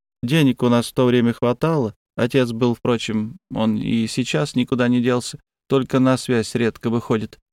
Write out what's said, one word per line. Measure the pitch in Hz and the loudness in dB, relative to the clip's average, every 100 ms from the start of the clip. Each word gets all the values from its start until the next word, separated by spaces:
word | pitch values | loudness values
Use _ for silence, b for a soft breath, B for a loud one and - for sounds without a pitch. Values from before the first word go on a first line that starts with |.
| _ - | _ -10
Денег | 120 160 139 117 | -2 2 2 2
у | 123 | 2
нас | 120 117 | 2 0
в | |
то | - 123 | 0 2
время | 123 117 | 4 2
хватало, | 113 120 123 160 160 110 - _ - | 0 -2 0 0 0 -2 -6 _ -4
отец | 120 135 123 | 0 0 0
был, | 113 123 117 | 0 0 0
впрочем, | 120 117 - 110 107 - - | -2 -2 -2 -4 -6 -10 -10
он | - 110 107 | -2 -2 -2
и | 107 113 110 | -2 -2 -2
сейчас | - 123 151 147 127 | -4 -2 -2 -2 -2
никуда | 120 123 120 | -2 0 2
не | 123 | 2
делся, | 120 123 - - _ _ - | 2 0 -4 -14 _ _ -2
только | 135 127 135 | -2 0 2
на | 131 127 | 2 2
связь | - 120 107 120 | 0 -2 0 0
редко | 113 - 120 | -2 -2 -2
выходит. | 117 - 113 110 - _ | -2 0 -2 -4 -14 _